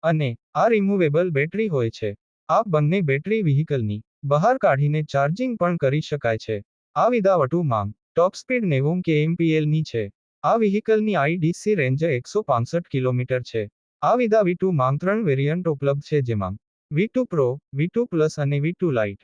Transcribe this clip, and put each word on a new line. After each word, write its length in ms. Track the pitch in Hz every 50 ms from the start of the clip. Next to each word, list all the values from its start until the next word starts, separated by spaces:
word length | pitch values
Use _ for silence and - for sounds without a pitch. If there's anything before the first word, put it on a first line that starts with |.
| -
અને 340 | 160 165 156 147 127 117 - _ _ _
આ 140 | 147 180 226
રિમૂવેબલ 600 | 233 214 196 196 202 196 175 151 143 160 180 185
બેટરી 380 | 160 135 139 160 - 202 220 214
હોય 220 | 165 135 120 113
છે. 260 | - - - 107 101 - _ _ _ _ _ -
આ 140 | 156 190 226
બંને 340 | 220 165 151 147 147 175 202
બેટરી 420 | 190 143 135 139 151 190 220 220 208
વ્હીકલની 640 | 156 139 139 156 - 147 135 113 104 104 104 - _ _ _ -
બહાર 340 | 139 143 147 165 226 262 262
કાઢીને 440 | - 185 143 135 143 147 147 156 156
ચાર્જિંગ 560 | 151 - 139 139 143 165 208 254 262 240 220
પણ 180 | 180 175 180
કરી 240 | 170 - 135 135 151
શકાય 380 | 160 - - 143 - 117 113 110
છે. 260 | - - 110 101 104 _ _ _ _ _ _
આ 120 | 147 165 226
વિદા 280 | 247 240 196 196 190
વી 120 | 175 143 127
ટુ 140 | 160 175 175
માંગ 320 | 147 120 107 101 104 107 _ _ _ _
ટોપ 180 | - 170 185 -
સ્પીડ 300 | - - _ 262 247 226
નેવું 380 | 190 147 131 135 147 170 185 180
કે 200 | - 160 151 151
એમ 140 | 160 170
પી 160 | - 170 160 156
એલ 120 | 156 156 151
ની 140 | 151 156 156
છે. 300 | - - 117 107 101 - _ _ _ _ _ -
આ 120 | 151 190
વ્હીકલની 580 | 233 226 208 190 208 - - 220 214 214 214 202
આઈ 220 | 160 139 147 165
ડી 160 | 190 156 160 175
સી 180 | - - 208 214
રેન્જ 300 | 190 143 127 131 143 156
એકસો 380 | 170 147 123 123 - - 202 214
પાસઠ 440 | - 139 120 120 - - 170 170 _ -
કિલોમીટર 480 | 135 127 127 127 123 123 123 131 127 120
છે. 260 | - - 113 104 104 _ _ _ _ _ _ -
આ 120 | 151 208
વિદા 260 | 247 254 226 208 220
વી 140 | 208 175 180
ટુ 160 | 175 - 190
માંગ 300 | 180 147 127 131 139 147
ત્રણ 240 | 170 185 202 220 233
વેરિયન્ટ 420 | 165 135 131 139 147 156 175 185 170
ઉપલબ્ધ 340 | 156 139 139 143 143 143 147
છે, 180 | - 156 147
જેમાં 380 | 135 120 113 104 98 92 98 107 _ _ _ _ _ _ 147
વી 140 | 147 196
ટુ 180 | 226 _ 254 254
પ્રો, 360 | - - 160 135 120 127 143 _ _ -
વી 140 | 135 151 180
ટુ 180 | _ 226 240
પ્લસ 320 | 240 - 165 156 156 - -
અને 220 | 147 139 143 143
વી 120 | 143 156 180
ટુ 180 | _ - 170
લાઇટ. 280 | 135 117 107 104 101 -